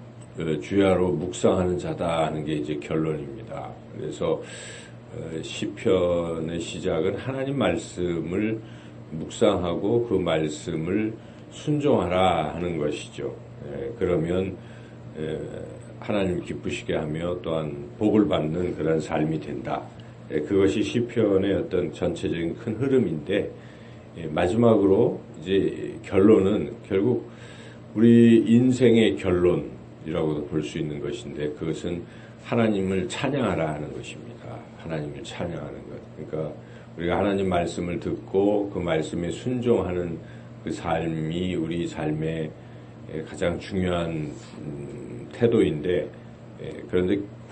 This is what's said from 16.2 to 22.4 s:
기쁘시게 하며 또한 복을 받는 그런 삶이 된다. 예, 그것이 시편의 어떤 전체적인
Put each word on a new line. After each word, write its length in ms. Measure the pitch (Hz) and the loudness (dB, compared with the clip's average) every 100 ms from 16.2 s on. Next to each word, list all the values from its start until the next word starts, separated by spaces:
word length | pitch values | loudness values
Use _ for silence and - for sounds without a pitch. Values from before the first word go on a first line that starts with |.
| 92 85 | 2 0
기쁘시게 540 | - - 92 90 - 82 | -4 -6 -4 -6 -2 -2
하며 420 | 78 78 87 90 | -2 -2 -2 -4
또한 440 | 85 80 76 71 - - | -2 -2 -2 -6 -10 0
복을 280 | 104 107 78 | 4 6 6
받는 480 | 80 76 82 90 - | 4 0 0 -2 0
그런 240 | 78 80 | 0 0
삶이 400 | 76 80 78 78 | 0 0 0 0
된다. 440 | 71 71 - 69 - - - - - | -4 -8 -4 -6 -8 -16 -18 -16 -4
예, 80 | 71 | -2
그것이 420 | - 98 98 110 | 2 4 4 4
시편의 720 | 101 123 117 120 104 95 98 | 0 0 0 2 4 4 4
어떤 400 | 87 80 90 82 | 0 0 0 -2
전체적인 640 | - 87 82 95 82 | -2 -2 0 -2 -2